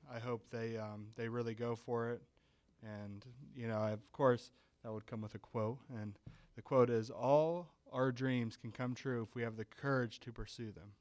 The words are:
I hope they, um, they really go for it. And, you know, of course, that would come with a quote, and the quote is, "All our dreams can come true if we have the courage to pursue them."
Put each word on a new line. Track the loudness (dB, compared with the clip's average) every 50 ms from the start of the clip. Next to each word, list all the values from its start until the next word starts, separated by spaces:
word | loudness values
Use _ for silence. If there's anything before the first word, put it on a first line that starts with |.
| -14 -10
I | -8 -6
hope | -2 -2 -2 -4 -4 -8
they, | -6 -4 -4 -2 -2 -4
um, | -4 -6 -6 -8 -10 -12 -8
they | -6 -4 -2
really | -2 -2 -2 -2 -2
go | -2 0 -2 -2
for | -2 -2 -2 0 0 0 0
it. | -2 -4 -8 _ _ _ _ _ _ _ _ _ _ _
And, | -12 -10 -8 -8 -8 -8 -10 -10 -12 -14 -18 -18 -18 -16 -12
you | -6 -4 -2
know, | 0 0
of | 2 0 0 -2 -6 -14
course, | 0 6 6 6 6 6 2 -10 _ _ _ _ _ _ -10
that | -8 -8
would | -8 -8
come | -8 -8 -6
with | -6 -6 -8
a | -12
quote, | -14 -6 -2 0 0 0 0 -4 -10 -12
and | -8 -6 -6 -6 -8 -10 _ -18 -18 -18 -20 -18 -16
the | -16
quote | -4 4 8 8 8 8
is, | 8 2 2 0
"All | -6 -2 4 6 8 8 8 6 2 -2 -4 -10 -16 _ _ -8
our | 0 2 2 2
dreams | 2 2 2 2 2 2 2 0 -4
can | -8 -12 -12
come | -6 -4 -4 -4 -4
true | -4 -4 -2 -2 -2 -2
if | -4 -4
we | -2
have | -2 -2 -2 -6
the | -8
courage | -10 -10 -6 0 2 2 2 2 0 -4 -10
to | -12 -12
pursue | -8 -8 -8 -8 -8 -8 -8 -8
them." | -8 -10 -16 -18 -20 _